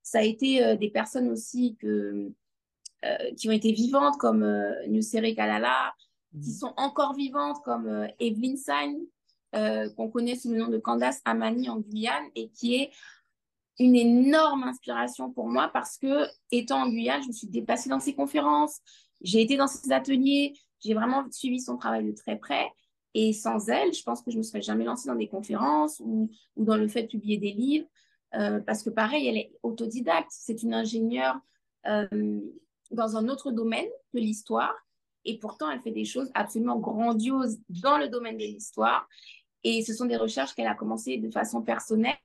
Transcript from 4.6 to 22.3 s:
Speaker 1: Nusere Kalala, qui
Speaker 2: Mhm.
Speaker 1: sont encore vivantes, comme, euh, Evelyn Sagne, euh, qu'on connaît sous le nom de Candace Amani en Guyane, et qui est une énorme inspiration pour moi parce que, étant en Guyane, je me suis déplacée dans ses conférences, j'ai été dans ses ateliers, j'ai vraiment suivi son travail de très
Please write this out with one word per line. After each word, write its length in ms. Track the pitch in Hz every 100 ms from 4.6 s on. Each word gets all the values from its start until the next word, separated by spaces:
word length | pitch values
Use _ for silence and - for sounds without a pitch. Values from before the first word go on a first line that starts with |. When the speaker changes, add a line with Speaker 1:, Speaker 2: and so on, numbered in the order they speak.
| 202 - 214
Speaker 1:
Nusere 440 | 214 - 220 113 220
Kalala, 600 | 107 214 120 262 - - _ _ _
qui 160 | 151 147
Speaker 2:
Mhm. 40 | 214
Speaker 1:
sont 180 | 254 -
encore 380 | 269 - 277 269
vivantes, 420 | 269 285 285 277 247
comme, 220 | 233 220
euh, 200 | 214 208 -
Evelyn 380 | 233 208 254 269
Sagne, 420 | - 285 285 294 339 _ _ _ _ 214
euh, 340 | 214 220 214 220
qu'on 140 | 226
connaît 260 | 240 240 247
sous 160 | 240
le 60 | 226
nom 100 | 233
de 80 | 220
Candace 420 | 226 240 254 269 233
Amani 420 | 226 220 233 247
en 100 | 226
Guyane, 440 | 208 214 226 285 294 233
et 140 | 226
qui 240 | - 240 247
est 160 | 277 - - - _ _ _ _ _ -
une 160 | 254 247
énorme 680 | 233 240 269 311 311 269
inspiration 680 | 254 254 - 233 247 247 262
pour 180 | 254 226
moi 200 | 247 330
parce 240 | 240 220 -
que, 280 | 269 285 294 - -
étant 320 | 247 233 269
en 60 | 254
Guyane, 320 | 226 233 285
je 40 | 262
me 60 |
suis 140 | 226 202
déplacée 420 | 233 220 247 262
dans 100 | 269
ses 140 | 285 277
conférences, 640 | 277 302 294 294 302 - - - _ _
j'ai 200 | 185 220
été 160 | 226 277
dans 100 | 277
ses 240 | - 269
ateliers, 640 | 262 269 262 269 285 285 285 _ _
j'ai 140 | 214
vraiment 320 | 220 240 262 254
suivi 280 | - 262 254
son 160 | 254 247
travail 280 | 240 226 214
de 60 |
très 240 | 214 -